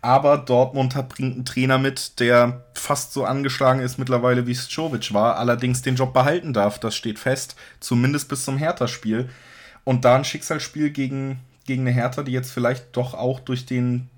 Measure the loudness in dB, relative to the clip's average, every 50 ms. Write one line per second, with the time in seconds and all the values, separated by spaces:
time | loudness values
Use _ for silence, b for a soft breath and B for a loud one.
0 | 4 4 4 6 6 6 4 4 2 2 4 4 4 2 2 -2 -2 0 0 -4
1 | -6 -6 -6 -4 -4 -4 -4 -6 -8 -6 -2 0 2 2 2 2 2 0 -2 -4
2 | -10 -10 _ 0 4 6 6 6 6 4 2 -6 -12 _ _ -10 -4 -2 -2 -2
3 | -4 -6 -4 -4 -2 -2 -2 -2 -2 -2 -2 2 4 4 4 4 0 -4 -4 -4
4 | -2 0 0 2 2 2 2 2 0 -2 -4 -6 -6 -8 -6 -4 -4 -4 -4 -4
5 | -6 0 2 2 4 4 2 2 0 0 0 0 0 -2 -2 -2 -2 -2 0 0
6 | 0 2 2 2 4 4 2 0 -2 -2 0 2 2 2 0 -2 -6 -6 -6 -4
7 | -6 -6 -8 -4 -2 -2 -2 -2 -4 -12 -14 B B B B B -6 0 0 2
8 | 2 2 0 -2 -4 -6 -8 -6 -4 -4 -4 -2 -2 -2 -2 -2 -4 -4 -4 -6
9 | -4 -4 -2 -2 -4 -6 B B B B B B B B B B B -2 -2 4
10 | 6 6 6 6 4 -2 -6 -8 -6 -6 -6 -6 -6 -8 -4 -2 -2 -2 0 -2
11 | -4 -4 -4 -6 -6 -6 -8 -10 -12 _ _ _ _ -4 -2 0 0 2 2 2
12 | 0 0 -2 -4 -4 -2 -4 -4 -4 -4 -4 0 0 0 0 0 -8 _ -4 -4
13 | -4 -4 -6 -4 -4 -4 -4 -4 -6 -6 -6 -6 -4 -4 -2 0 0 0 0 -2
14 | -4 -8 _